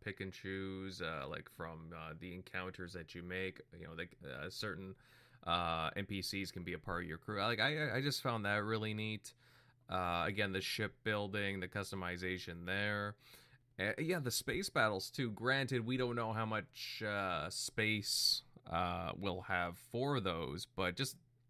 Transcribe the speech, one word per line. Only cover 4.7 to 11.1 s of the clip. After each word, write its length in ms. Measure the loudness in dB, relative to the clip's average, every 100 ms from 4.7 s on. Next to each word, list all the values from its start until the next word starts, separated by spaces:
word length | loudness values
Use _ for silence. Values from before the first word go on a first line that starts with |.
| -4 -8 -12 -18 -20 -20 -8 2
uh, 420 | 2 4 2 2 0
N 100 | -2
P 160 | -2
Cs 300 | -2 -2 -2
can 120 | -4
be 100 | -4
a 40 | -6
part 240 | -2 -2
of 80 | -2
your 80 | -6
crew. 240 | -4 0
Like, 180 | 2 4
I, 360 | 4 4 2 2
I 60 |
just 200 | 2 0
found 240 | 0 0 2
that 180 | 2
really 300 | 4 2 0
neat. 400 | 0 -2 -4 -6 -18 -20 -20 -20 _ -2
Uh, 360 | 2 4 4 4
again, 240 | 2 2
the 100 | 2
ship 320 | 0 0 -2 0
building, 560 | 2